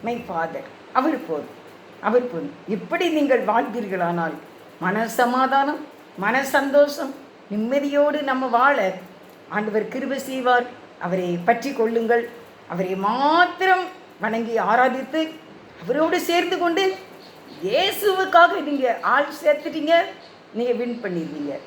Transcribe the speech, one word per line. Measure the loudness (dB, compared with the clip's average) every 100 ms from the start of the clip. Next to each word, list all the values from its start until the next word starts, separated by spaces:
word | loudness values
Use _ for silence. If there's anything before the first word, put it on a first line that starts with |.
my | -4 -6
father, | -6 -4 -4 -6 -12 -18 -4
அவர் | -2 0 -2 -4
போதும், | -8 -8 -16 -20 -20 -20 -6
அவர் | 0 2 0
போதும்." | -6 -8 -12 -8
இப்படி | -6 -4 -2 0
நீங்கள் | 2 2 2 2
வாழ்ந்தீர்களானால் | 0 0 -6 -6 -2 -2 -2 -4 -6 -16 -20 -20 -6
மன | -2 -2 -2
சமாதானம், | 0 0 2 2 2 0 -4 -10 -18 -20 -6
மன | -2 0
சந்தோஷம், | 0 0 4 4 4 2 -8 -10 -18 -20 -8
நிம்மதியோடு | -4 0 0 0 2 2 2
நம்ம | -2 -2 2
வாழ | 4 4 4 0 -4 -12 -20 -20 -20 -8
ஆண்டவர் | -4 -2 -2 -2
கிருபை | -6 -6 -6
செய்வார். | -6 -2 4 4 2 -10 -20 -10
அவரை | -4 -2 -2 -2 2
பற்றி | 0 0
கொள்ளுங்கள். | -2 0 0 2 0 0 -12 -20 -20 -12
அவரை | -4 -4 0
மாத்திரம் | 0 2 4 4 2 2 2 2 0 -10 -20 -6
வணங்கி | -4 -2 -2 -2
ஆராதித்து, | 2 4 4 2 -4 -4 -4 -6 -20 -20 -20 -16
அவரோடு | -4 0 2 0
சேர்ந்து | 0 0 0 0
கொண்டு, | 0 2 0 -2 -12 -20 -20 -20 -20 -8
இயேசுவுக்காக | -2 0 0 0 0 0 4 6 6 4
நீங்க | -2 0 0 0
ஆள் | 0 0 0 -2
சேர்த்துட்டீங்க, | 0 0 0 -6 2 2 2 -6 -20 -20 -12
நீங்க | -6 -2
வின் | -2 -2 -6
பண்ணிடுவீங்க. | -6 -4 -6 -6 -8 -8